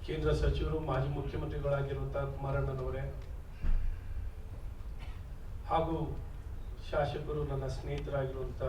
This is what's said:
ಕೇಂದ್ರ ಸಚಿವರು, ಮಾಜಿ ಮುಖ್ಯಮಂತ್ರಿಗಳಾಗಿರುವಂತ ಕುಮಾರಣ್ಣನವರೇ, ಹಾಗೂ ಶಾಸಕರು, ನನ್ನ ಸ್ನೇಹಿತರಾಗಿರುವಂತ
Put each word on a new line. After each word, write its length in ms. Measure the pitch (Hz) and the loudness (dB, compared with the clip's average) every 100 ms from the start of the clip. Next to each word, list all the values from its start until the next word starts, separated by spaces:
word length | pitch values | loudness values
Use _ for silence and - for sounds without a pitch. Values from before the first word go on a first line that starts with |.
| - | -2
ಕೇಂದ್ರ 260 | 156 151 | 2 4
ಸಚಿವರು, 480 | 147 139 139 151 156 | 6 6 4 2 2
ಮಾಜಿ 280 | 151 135 139 | 2 2 2
ಮುಖ್ಯಮಂತ್ರಿಗಳಾಗಿರುವಂತ 1080 | 147 135 147 151 147 143 143 139 135 135 143 | 0 0 -2 -2 0 2 2 2 -2 -2 0
ಕುಮಾರಣ್ಣನವರೇ, 960 | 135 - 135 135 127 135 127 110 139 - - - - - - - - - - - - - - - - - - - - - - - - - - | -2 -2 0 2 2 0 -2 -2 -4 -6 -8 -8 -8 0 6 6 6 0 -4 -4 -4 -6 -8 -6 -6 -6 -6 -6 -6 -8 -8 -8 -6 -6 2
ಹಾಗೂ 520 | 160 160 156 151 - - - - - - - - | 2 4 0 0 -2 -6 -6 -6 -6 -6 -6 0
ಶಾಸಕರು, 540 | 156 143 151 151 151 | 2 2 0 -2 -2
ನನ್ನ 220 | 143 135 131 | 0 0 -2
ಸ್ನೇಹಿತರಾಗಿರುವಂತ 960 | 131 - 143 131 139 135 131 120 - | -2 -2 -4 0 0 0 -2 -4 -2